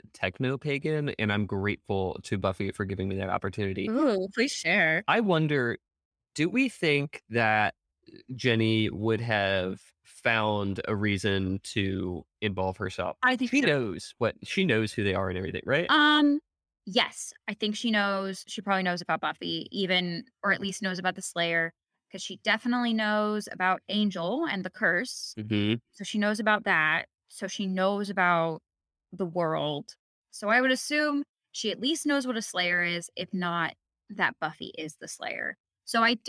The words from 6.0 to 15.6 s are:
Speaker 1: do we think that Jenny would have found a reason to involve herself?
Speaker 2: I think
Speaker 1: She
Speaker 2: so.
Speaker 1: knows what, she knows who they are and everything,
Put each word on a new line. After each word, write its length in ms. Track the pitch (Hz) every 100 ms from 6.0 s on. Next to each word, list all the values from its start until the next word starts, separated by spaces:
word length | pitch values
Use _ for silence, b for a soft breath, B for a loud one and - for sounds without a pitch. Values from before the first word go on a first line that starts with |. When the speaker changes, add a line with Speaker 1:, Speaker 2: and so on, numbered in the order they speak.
| _ _ _
Speaker 1:
do 140 | - 165
we 220 | 240 262
think 540 | - 160 143 143 - -
that 460 | 117 110 107 104 - _ _ - - -
Jenny 540 | 127 127 113 110 110 107
would 320 | 98 113 110
have 600 | 117 107 98 98 92 - - _
found 800 | _ - 123 113 107 104 98 92 -
a 80 |
reason 640 | 104 104 98 107 98 95 95
to 600 | - - 95 95 92 87 - -
involve 360 | 107 92 95 95
herself? 400 | 98 - 90 -
Speaker 2:
I 120 | 254
think 160 | 254 247
Speaker 1:
She 100 | 285
Speaker 2:
so. 60 | 226
Speaker 1:
knows 460 | 143 110 82 - -
what, 180 | 113 -
she 220 | - -
knows 260 | 185 110 110
who 100 | -
they 100 | 101
are 140 | 92 95
and 80 | 92
everything, 260 | 98 -